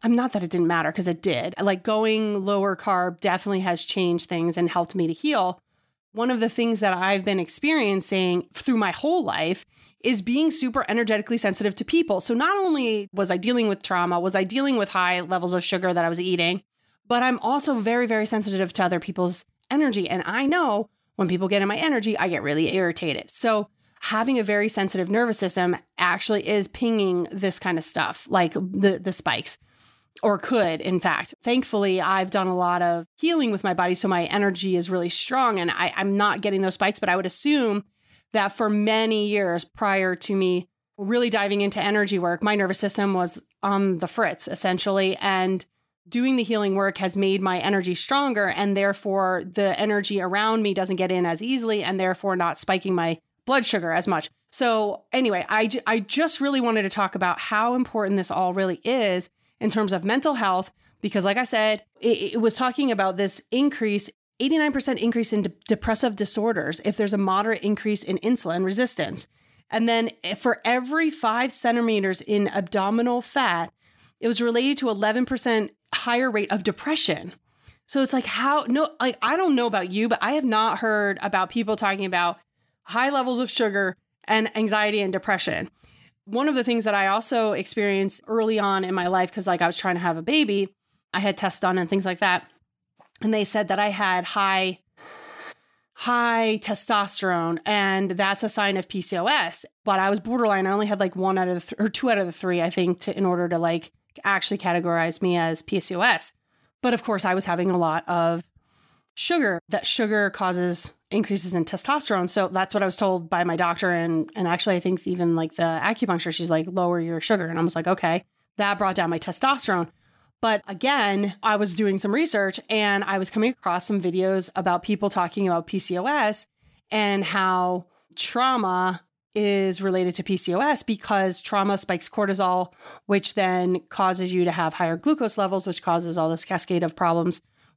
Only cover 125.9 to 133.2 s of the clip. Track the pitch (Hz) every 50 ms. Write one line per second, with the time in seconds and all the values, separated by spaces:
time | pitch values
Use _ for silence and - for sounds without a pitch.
125.9 | 180 175 196 262 294 294 226 214 214 - - _ _ _ _ _ _ _ _ -
126.9 | - 214 208 202 202 196 190 - 190 196 190 185 185 180 180 180 180 180 175 _
127.9 | _ _ _ _ - - - - - 240 254 262 262 233 202 185 180 180 185 185
128.9 | 185 - _ _ _ _ _ _ - 208 208 202 202 196 190 190 180 175 196 196
129.9 | 185 185 180 180 175 - 170 - 190 175 - 185 170 196 277 302 285 - - -
130.9 | 214 196 - - 208 196 190 185 180 - - - 214 202 196 202 196 190 - -
131.9 | 180 170 - - - 226 208 196 196 190 190 180 180 180 180 180 _ _ - -
132.9 | - - _ - 202 196